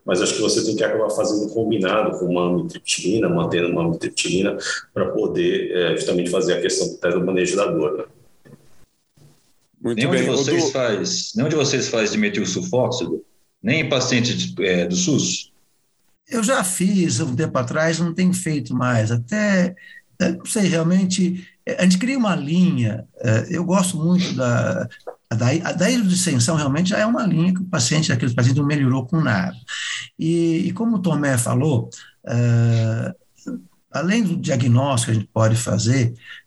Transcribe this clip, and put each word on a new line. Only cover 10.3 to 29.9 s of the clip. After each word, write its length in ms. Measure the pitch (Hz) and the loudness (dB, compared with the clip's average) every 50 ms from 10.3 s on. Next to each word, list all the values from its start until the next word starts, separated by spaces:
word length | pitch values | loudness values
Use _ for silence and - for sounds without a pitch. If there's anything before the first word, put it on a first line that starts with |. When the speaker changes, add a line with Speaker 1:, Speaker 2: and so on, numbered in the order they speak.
| 131 139 139 143 165 170 | 0 0 0 0 0 0
Speaker 2:
Ô, 40 | 160 | 0
Du- 60 | 139 | 0
Speaker 3:
faz, 600 | 135 135 123 117 104 - - - - - - - - | 0 0 0 0 0 -2 -2 -4 -4 -6 -6 -6 -4
nenhum 140 | 107 139 156 | -2 0 0
de 80 | 160 | 2
vocês 320 | 151 131 - 139 123 107 - | 2 2 2 0 -2 -2 0
faz 240 | - 113 107 104 | 0 0 0 0
dimetilsulfóxido? 1120 | 107 107 104 104 - 113 95 - - 98 90 - 123 127 120 - - - 85 82 78 - - _ _ _ _ _ _ _ | 0 0 0 0 0 -2 -4 -2 -4 -4 -4 -2 0 0 2 0 0 -4 -4 -4 -6 -8 -8 _ _ _ _ _ _ _
Nem 200 | - 110 151 160 | -2 0 0 0
em 80 | 151 - | 0 0
paciente 440 | 139 127 117 - 131 117 - - | 0 0 0 0 0 0 0 0
de, 320 | 95 90 92 - - - 95 | -2 -2 -4 -6 -4 -2 0
é, 220 | 92 90 87 87 | 0 2 2 0
do 80 | 87 90 | 0 0
sus? 580 | 90 - 156 139 104 92 - - - - - _ _ _ _ _ _ _ _ _ _ _ _ _ _ _ - | 0 2 2 2 2 2 0 -4 -6 -8 -12 _ _ _ _ _ _ _ _ _ _ _ _ _ _ _ -6
Speaker 4:
Eu 100 | 240 233 | -4 -2
já 220 | 214 254 269 269 | 0 0 0 0
fiz 560 | - - - - 180 202 208 190 170 - 117 117 | 0 -2 -2 0 0 2 2 2 2 2 0 -2
um 160 | 160 131 123 | -2 -2 -2
tempo 240 | 123 156 156 - 131 | -2 -2 -2 -2 -2
atrás, 400 | 123 - 143 156 160 165 160 160 | -2 -2 0 0 0 0 0 0
não 160 | 175 165 165 | -2 -2 0
tenho 180 | 185 185 180 | 0 2 2
feito 400 | - - - 160 156 143 120 - 127 | 2 0 -2 -2 -4 -4 -4 -4 -2
mais. 340 | 123 123 127 120 113 107 110 | -2 0 2 2 2 2 2
Até, 640 | 120 117 117 - 214 214 214 208 196 185 180 185 - - - - - - - _ _ - | 0 -2 -2 -2 -2 0 0 2 2 2 2 0 -2 -8 -16 -20 -20 -20 -20 _ _ -2
é, 100 | 185 180 | -2 -2
não 160 | 185 - - | -2 -4 -6
sei, 220 | - - 220 196 160 | -4 -2 0 2 2
realmente, 760 | 165 165 160 170 185 190 196 180 - - 180 170 175 - - - - _ - | 2 2 2 2 2 2 2 2 0 0 0 0 -2 -4 -8 -14 -20 _ -10
é, 140 | - - - | -6 -2 2
a 20 | |
gente 160 | 180 185 185 185 | 4 4 4 4
cria 180 | 247 240 277 | 2 0 0
uma 200 | 262 226 202 170 | 0 0 0 0
linha, 680 | 147 139 143 165 185 180 165 139 127 117 107 104 117 - - - - | 0 -2 0 2 4 4 4 4 2 0 0 -2 -4 -8 -14 -10 -4
é, 280 | - 113 110 110 - - | 0 2 2 2 0 0
eu 140 | - 175 180 | -2 -2 0
gosto 320 | - 180 202 185 - - | 2 2 2 2 0 -2
muito 360 | 151 160 175 180 185 180 147 135 | -2 0 2 2 2 2 0 -2
da, 540 | 127 127 120 120 123 117 110 117 120 120 120 - - - - - - _ - | -2 0 0 2 2 0 0 -2 -2 -4 -8 -10 -16 -18 -18 -18 -16 _ -6
da, 440 | 120 110 120 123 151 165 175 151 | -4 0 0 2 0 0 0 -2
da 180 | 139 165 175 220 | -2 0 0 2
hidrodistensão, 640 | 254 240 208 185 180 185 - 180 139 120 117 147 160 | 2 2 2 2 2 0 0 0 2 2 2 2 0
realmente 360 | 151 151 131 135 156 185 185 | 0 0 0 0 0 0 0
já 80 | 208 - | 0 0
é 80 | 214 | 0
uma 200 | 226 240 - 240 | 0 0 0 0
linha 260 | 185 - 160 170 185 | 0 2 2 2 2
que 100 | 185 - | 0 0
o 60 | - - | -2 -4
paciente, 440 | - - 117 - 151 156 156 - | -2 -2 0 0 0 0 0 0
aquele 200 | - 117 - 120 | 0 0 -2 -2
paciente 260 | 120 - 120 131 135 147 | 0 2 2 2 2 2
não 80 | 143 | 2
melhorou 380 | 143 151 147 135 123 131 135 - | 0 0 2 2 2 0 0 -2
com 160 | - 175 160 | -2 -2 0
nada. 360 | 147 127 107 92 90 90 - - - - - - - - | 0 2 0 0 -2 -4 -6 -10 -14 -12 -10 -10 -8 -8